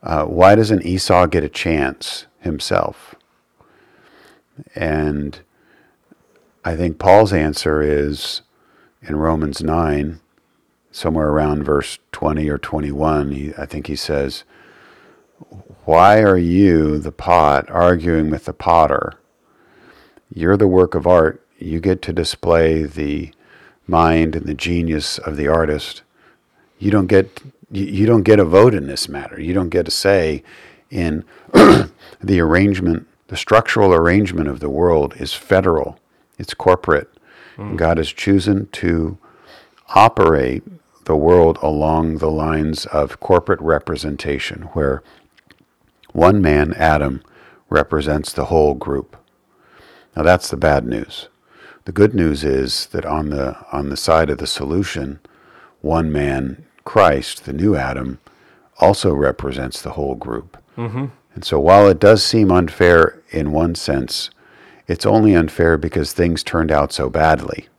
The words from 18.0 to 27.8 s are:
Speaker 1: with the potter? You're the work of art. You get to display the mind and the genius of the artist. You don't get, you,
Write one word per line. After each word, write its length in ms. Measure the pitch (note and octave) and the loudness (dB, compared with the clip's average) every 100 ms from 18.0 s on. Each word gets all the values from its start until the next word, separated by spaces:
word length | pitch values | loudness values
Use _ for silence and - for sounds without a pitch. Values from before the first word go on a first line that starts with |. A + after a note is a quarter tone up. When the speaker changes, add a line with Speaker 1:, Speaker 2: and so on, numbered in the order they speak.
| E2+ D#2+ D#2 | 0 -2 -2
Speaker 1:
with 140 | D2+ | -4
the 80 | - | -8
potter? 600 | D#2 - E2+ D2+ C#2+ - - _ _ _ _ _ _ _ _ _ _ _ | -8 0 4 4 0 -6 -14 _ _ _ _ _ _ _ _ _ _ _
You're 240 | - E2 G2 | -6 0 2
the 100 | G2+ | 4
work 260 | F2+ F2+ | 4 2
of 120 | F2+ D#2+ | 2 2
art. 360 | F2+ D#2+ - _ _ | 4 4 -2 _ _
You 220 | E2 D#2+ | -8 -4
get 220 | F2+ F#2 | -2 -2
to 100 | - | -4
display 720 | E2+ D#2+ - F2+ E2 D#2+ D#2+ | -4 -4 -6 0 2 2 0
the 480 | D2+ E2 D2 D2 D#2+ _ _ _ _ _ - | -4 -6 -6 -6 -10 _ _ _ _ _ -4
mind 500 | E2+ E2 E2 D#2+ D#2+ | 2 4 4 2 -2
and 100 | D#2 | -8
the 80 | |
genius 640 | D2 E2+ F2 E2 D#2 - - | -8 -4 -4 -2 -4 -6 -10
of 180 | - D2 | -10 -6
the 120 | C#2+ | 0
artist. 540 | D#2+ D#2+ D2+ - - _ _ _ _ _ _ _ _ | 0 0 -4 -8 -18 _ _ _ _ _ _ _ _
You 120 | G2 | -2
don't 160 | G#2 F#2 | 0 2
get, 340 | G2 G2 - C#3 _ _ | 2 2 -8 -20 _ _
you, 140 | G2 | -10